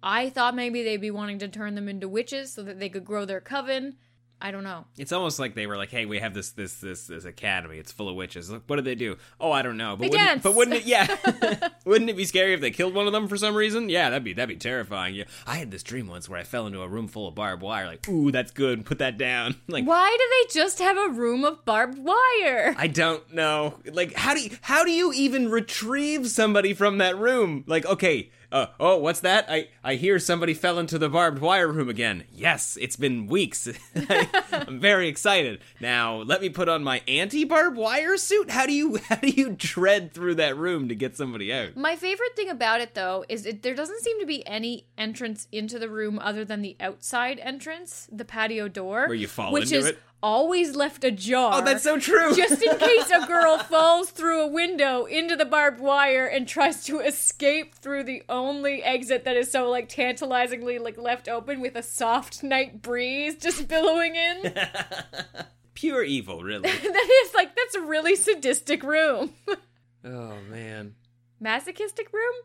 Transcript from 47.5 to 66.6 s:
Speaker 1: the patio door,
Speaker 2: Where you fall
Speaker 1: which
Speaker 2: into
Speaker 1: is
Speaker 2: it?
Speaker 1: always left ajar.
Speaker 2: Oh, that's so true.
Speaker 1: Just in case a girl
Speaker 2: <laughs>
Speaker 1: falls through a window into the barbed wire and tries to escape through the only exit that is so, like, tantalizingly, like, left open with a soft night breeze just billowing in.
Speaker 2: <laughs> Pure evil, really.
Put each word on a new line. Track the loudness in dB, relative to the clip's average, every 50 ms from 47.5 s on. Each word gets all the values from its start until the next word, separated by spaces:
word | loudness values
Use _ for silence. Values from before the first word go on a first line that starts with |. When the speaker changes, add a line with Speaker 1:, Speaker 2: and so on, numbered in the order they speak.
| -10 -10 -10 -12 -12 -12 -12 -16 -16 -16 -16 -16
Speaker 1:
the | -14 -14 -14
patio | -10 -6 -4 -4 -2 -2 -4 -6 -6
door, | -6 -8 -8 -4 -2 0 0
Speaker 2:
Where | 0 0
you | -2 -4 -6
fall | -6 -6 -4 0 0
Speaker 1:
which | 0 0
Speaker 2:
into | 2 2 2
Speaker 1:
is | 2 2
Speaker 2:
it? | -2 -4 -10 _ _ _
Speaker 1:
always | -2 0 2 4 4 4 2 2 0 0 0
left | 0 -2 -2 -2 -2 -2
ajar. | 0 0 0 -2 0 2 4 4 4 4 4
Speaker 2:
Oh, | 4
that's | 4 2 2 2
so | 2 2 2
true. | 2 4 6 6 6 6 6
Speaker 1:
Just | 6 6 4 4 4
in | 4 4 4 6
case | 6 8 8 8 6 6
a | 4 4 4
girl | 4 4 6 8 8 6 6
Speaker 2:
<laughs> | 2 2
Speaker 1:
falls | 4 6 8 8 8 6 4 -2
through | -6 -2 0 2 2 2
a | 2 0
window | 2 0 0 0 2 2 2 2 2 0 -2
into | 0 0 -2 0 0 2 2
the | 2
barbed | 4 4 4 4 4 2 2
wire | 2 2 4 4 6 4 4 2 2
and | 2 0 -2 -2
tries | -2 0 2 4 4 2 0 -6
to | -6 -4 0
escape | 0 0 0 0 -2 -2 -2 2 2 2 2 2 -2 -6 _
through | -16 -10 -6 -6 -6 -4
the | -6 -8 -10 -6 _
only | -4 -2 -2 -2 -4 -2 -2 -2 -2 0 -2
exit | 0 0 0 0 0 -2 0 0
that | 0 0 0
is | 0 2
so, | 0 0 0 2
like, | 0 -2 -2 -6
tantalizingly, | -4 -2 -2 -2 -2 -4 -4 -2 0 0 0 0 -2 -6 -6 -6 -6 -4
like, | -6 -8 -10 -6
left | -4 -4 -4 -4 -4 -6
open | -6 -6 -4 -6 -6 -6
with | -6 -6 -8 -8
a | -10
soft | -8 -6 -2 0 2 2 0 0 -4 -14 -10 -4
night | -2 0 0 0 -2 -6 -16
breeze | -8 -6 -4 -2 -2 -2 -2 -2 -4 -4 -6 -4
just | -2 -2 -2 -2 -2 0
billowing | 2 4 4 4 4 4 2 0 0
in. | 0 0 0 0 -2 -4 -6 -2 -2
Speaker 2:
<laughs> | -4 -4 -4 -8 -8 -8 -8 -12 -12 -12 -12 -12 -12 -12 _ -16 -16 -16 _ _ _ _ _
Pure | -4 -4 -2 0 0 0
evil, | 0 -2 -4 -4 -6 -10 -10 -8
really. | -6 -8 -4